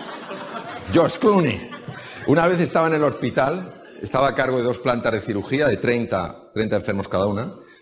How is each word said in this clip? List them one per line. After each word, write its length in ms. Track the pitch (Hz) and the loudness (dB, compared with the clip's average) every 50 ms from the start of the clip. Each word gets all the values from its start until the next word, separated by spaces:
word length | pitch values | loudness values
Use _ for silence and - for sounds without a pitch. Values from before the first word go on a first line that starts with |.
| - - - - - - 196 185 - - - - - - - - - - 95 | -12 -12 -14 -14 -12 -12 -12 -12 -12 -12 -12 -12 -12 -10 -12 -12 -6 0 4
George 260 | 160 160 135 - - | 4 4 4 2 2
Clooney. 520 | - 214 208 190 165 131 101 85 - - - - - - - - - - - - - | 4 4 6 6 4 2 0 -4 -8 -12 -16 -16 -14 -14 -14 -14 -14 -16 -14 -6 2
Una 200 | - 135 165 165 | 4 4 6 6
vez 140 | 175 180 170 | 4 4 2
estaba 280 | 170 131 - 170 165 165 | 0 2 2 2 2 4
en 60 | 160 | 2
el 100 | 151 147 | 2 2
hospital, 760 | 139 117 - 143 135 127 139 131 139 165 185 180 - - - - - - - - | 2 0 0 -4 -2 0 2 0 0 0 -4 -8 -12 -14 -18 -20 -20 -16 -12 -10
estaba 260 | 110 - 131 139 139 | -2 0 2 2 2
a 60 | 117 | 2
cargo 240 | - 131 127 127 127 | 2 0 0 2 0
de 40 | 117 | 2
dos 160 | 123 123 123 | 0 0 0
plantas 340 | - 131 120 120 113 120 113 | 0 0 0 2 0 0 0
de 80 | 104 | 0
cirugía, 460 | - - 107 101 95 - 135 139 151 | -2 -2 -4 -4 -2 -2 0 2 2
de 120 | 139 104 90 | 2 2 2
treinta, 720 | - 123 120 120 113 - 107 92 87 82 - - - - - | 2 0 0 0 0 -2 -2 -2 -2 -4 -8 -12 -16 -10 -4
treinta 240 | 104 110 107 110 | -2 -2 0 0
enfermos 320 | 101 92 - 101 101 95 - | -2 0 -2 -2 -2 -4 -2
cada 180 | - 92 98 | 0 0 2
una. 280 | 104 101 101 120 185 - - - - - - | 2 0 -2 -4 -6 -8 -14 -20 -20 -20 -8